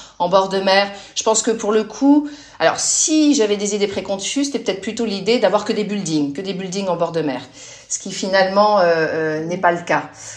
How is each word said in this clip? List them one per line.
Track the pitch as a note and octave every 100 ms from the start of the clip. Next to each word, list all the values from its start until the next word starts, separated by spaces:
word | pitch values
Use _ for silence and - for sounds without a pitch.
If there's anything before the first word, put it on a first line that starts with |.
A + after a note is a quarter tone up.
| - -
en | F3
bord | F#3+ F#3+
de | F#3+
mer. | F#3+ G3 G3+ G3+ - -
Je |
pense | A3+ A3
que | -
pour | A3+ G#3
le | A3
coup, | G#3+ - C#4 D4 D4 - - -
alors | E3 -
si | - - - D#4 D4 B3
j'avais | G#3 G3+
des | G3+ G#3
idées | G3+
préconçues, | A#3 G3+ G3 - C#4 C#4
c'était | A#3+
peut-être | - F#3+
plutôt | - A3 A3+
l'idée | G3 F#3 A#3+
d'avoir | G3+ G3+
que | G#3
des | A3
buildings, | F#3+ G3+ E3 D#3 C#3+
que | C#3+
des | F#3+
buildings | F3+ F#3+ F#3+ F#3+
en | E3
bord | E3
de | E3
mer. | D3+ B2 - - - - -
Ce | -
qui | G3+
finalement, | - G3 F#3+ F#3+ G3 G#3+ G#3
euh, | E3+
euh, | E3 D#3 D#3+ D#3+ D#3 E3
n'est | F3+
pas | F3+
le | E3+
cas. | - D3+ - - -